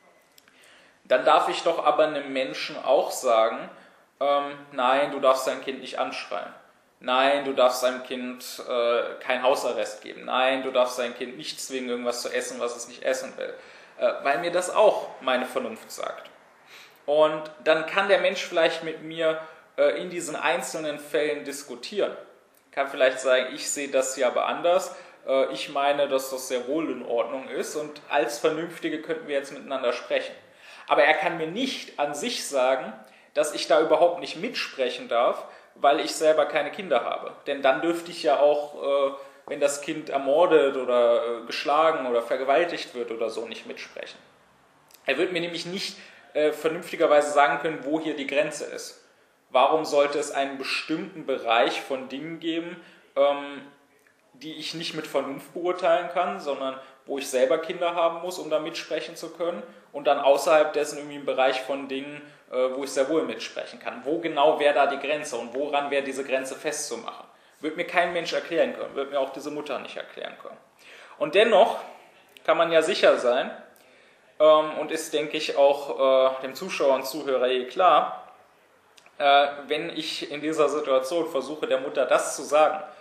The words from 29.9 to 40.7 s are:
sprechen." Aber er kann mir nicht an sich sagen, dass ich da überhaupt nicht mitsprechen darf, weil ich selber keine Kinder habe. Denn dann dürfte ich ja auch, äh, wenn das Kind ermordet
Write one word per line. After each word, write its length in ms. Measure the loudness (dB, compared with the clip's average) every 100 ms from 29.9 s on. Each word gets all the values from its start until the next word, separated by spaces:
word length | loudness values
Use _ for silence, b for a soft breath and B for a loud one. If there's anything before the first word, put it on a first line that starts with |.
sprechen." 420 | -2 -2 -2 -4 -12 B B B B 2
Aber 160 | 6
er 100 | 6 4
kann 220 | 0 -2
mir 100 | -6
nicht 520 | -4 -4 -6 -8 -4
an 160 | -4 -4
sich 320 | -6 -6 -2
sagen, 460 | 2 2 2 -2 -12 B B B
dass 200 | -2 -2
ich 140 | -2 4
da 140 | 4
überhaupt 380 | 6 6 4 2
nicht 180 | -8 -8
mitsprechen 720 | -8 -6 -6 -2 -2 -4 -2
darf, 360 | 2 2 0 -8 B B 2
weil 240 | 4 4
ich 160 | 0 2
selber 300 | 4 4 2
keine 260 | 0 -2
Kinder 320 | -6 0 0
habe. 300 | 0 -6 -8 -10 -8
Denn 160 | 0
dann 200 | 2 4
dürfte 280 | 0 -2 -6
ich 140 | -2
ja 160 | 2 6
auch, 360 | 6 4 -2 -6
äh, 380 | -2 0 0 -2 B B -10
wenn 120 | 0
das 220 | 0 0
Kind 280 | -6 -8 -4
ermordet 640 | -2 2 4 6 6 6